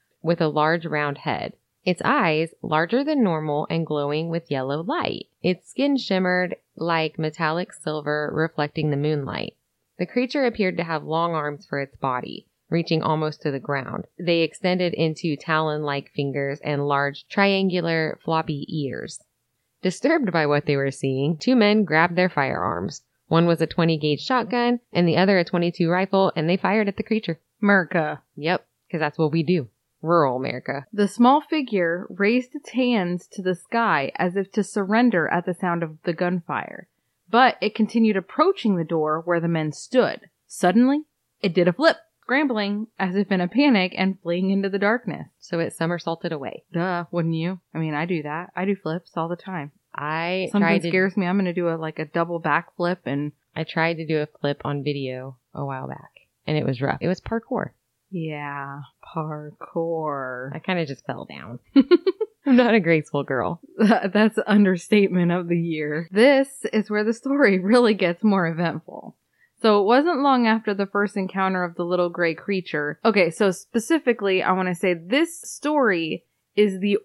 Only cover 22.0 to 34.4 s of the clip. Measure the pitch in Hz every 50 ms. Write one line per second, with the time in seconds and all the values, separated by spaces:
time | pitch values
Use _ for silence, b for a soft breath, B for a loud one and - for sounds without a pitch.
22 | 170 180 175 180 180 180 - 151 139 131 135 - 87 - 82 87 92 - - -
23 | _ _ _ _ _ - 160 165 170 170 170 156 160 156 - - 165 170 160 151
24 | 156 151 147 139 - - 262 254 226 - 254 240 240 240 247 240 _ _ - 175
25 | 175 170 - 151 185 190 202 185 170 - - 170 175 175 - - 170 160 175 180
26 | 196 196 - 190 190 175 - 165 156 160 185 185 - 180 202 220 208 202 196 -
27 | 214 - 220 220 - - 160 - _ _ _ - 208 202 202 190 170 - - 175
28 | 156 151 151 - _ _ - 147 143 160 180 - _ _ _ _ _ - - 160
29 | 151 147 - - 160 147 151 170 156 139 185 170 123 110 _ _ _ _ _ -
30 | - 156 175 170 147 135 123 127 131 123 120 127 - - 131 143 139 _ - 202
31 | 202 196 - - 240 247 277 302 294 - 320 311 269 240 214 190 175 165 170 180
32 | - - 180 180 202 208 240 254 240 - - 294 - - - 240 254 247 240 214
33 | 180 175 180 175 - _ - - 180 185 180 - - - - 233 233 208 165 147
34 | 135 - - - 180 180 175 196